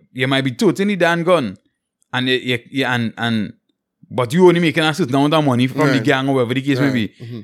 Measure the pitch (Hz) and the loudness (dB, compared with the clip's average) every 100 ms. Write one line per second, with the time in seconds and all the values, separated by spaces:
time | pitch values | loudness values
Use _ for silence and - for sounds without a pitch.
0 | _ 123 127 135 131 113 214 156 196 196 | _ -4 -2 0 -2 0 0 2 -2 0
1 | 170 170 165 175 117 95 _ _ _ _ | 0 0 2 0 0 -8 _ _ _ _
2 | _ 123 127 127 123 120 - 135 127 123 | _ -6 -2 -2 -2 -6 -4 -4 -2 -2
3 | 113 - 117 113 101 - _ _ _ _ | -2 -4 -4 -2 -4 -10 _ _ _ _
4 | - - 120 156 180 170 170 151 156 151 | -10 -4 -2 4 6 6 2 0 -2 -2
5 | 151 139 143 156 147 120 127 135 147 139 | -2 0 2 2 2 0 0 0 0 2
6 | 123 135 135 135 113 131 135 131 139 127 | 2 0 0 0 0 -2 0 0 0 0
7 | 104 - 117 117 | -4 -6 -16 -14